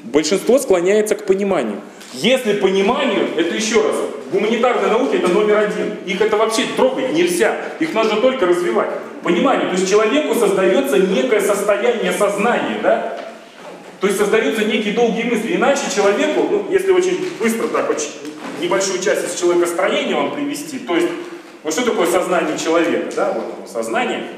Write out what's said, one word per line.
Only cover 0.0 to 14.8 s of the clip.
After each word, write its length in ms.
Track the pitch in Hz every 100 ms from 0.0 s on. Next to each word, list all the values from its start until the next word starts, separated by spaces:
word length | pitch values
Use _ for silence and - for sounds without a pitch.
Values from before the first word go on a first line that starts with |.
Большинство 520 | - 143 156 190 - 262
склоняется 560 | 269 180 180 214 214
к 120 | 202
пониманию. 540 | - 190 202 175 113 104 - - -
Если 400 | 123 180 254 214
пониманию, 760 | 180 190 190 196 269 254 185 - 156
это, 160 | 170
еще 300 | 214 220 233
раз, 120 | - - - - -
гуманитарные 560 | 196 208 233 247 - 196
науки — 280 | 220 269 185
это 100 | 180
номер 300 | 196 214 208
один. 400 | 208 185 - - 180
Их 120 | 190
это 180 | 214 208
вообще 260 | 226 254 233
трогать 380 | - 254 269 254
нельзя. 420 | 156 - - 208 - - -
Их 140 | 156
нужно 220 | 220 220
только 320 | 214 254 - 180
развивать. 420 | 175 - 220 - - - -
Понимание. 460 | 175 - 269 - -
То 60 |
есть 140 | 185 185
человеку 460 | 208 220 285 269
создается 640 | 226 196 190 185 190 262 202
некое 440 | 185 254 - 214
состояние 680 | - 196 202 202 240 220 185
сознания, 680 | 180 202 - 233 214 - -
да? 380 | - - - - - - - - - - - -
То 60 | 196
есть 100 | 196
создаются 480 | 196 226 247 220
некие 280 | 214 -